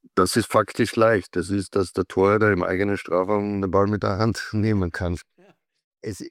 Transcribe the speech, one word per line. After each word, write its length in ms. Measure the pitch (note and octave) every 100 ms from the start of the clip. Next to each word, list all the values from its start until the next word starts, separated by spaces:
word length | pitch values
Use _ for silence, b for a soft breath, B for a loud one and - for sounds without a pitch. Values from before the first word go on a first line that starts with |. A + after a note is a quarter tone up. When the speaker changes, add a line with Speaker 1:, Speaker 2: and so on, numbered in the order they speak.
| _ -
Speaker 1:
Das 200 | F#2 A2+
ist 160 | -
faktisch 440 | A2 G#2+ - A#2 -
leicht. 400 | A2+ G#2+ - F2
Das 140 | E2+
ist, 260 | G2+ F#2 G2+
dass 180 | F#2
der 120 | - F2+
Torhüter 460 | F#2+ G2 G#2 G#2+
im 120 | F#2
eigenen 340 | F2 F#2 G2+ G2
Strafraum 640 | - F2 F#2 G#2 G#2 G2+
den 100 | G2
Ball 160 | F#2+ G2+
mit 160 | G#2
der 140 | G#2+ G2
Hand 320 | A2+ - -
<laughs> 20 |
nehmen 400 | G#2+ A2 G#2 F2+
kann. 260 | - F2 F2 - _
Speaker 2:
Ja. 80 | F#3+ _ _ _ _ _
Speaker 1:
Es, 220 | - F#3+ -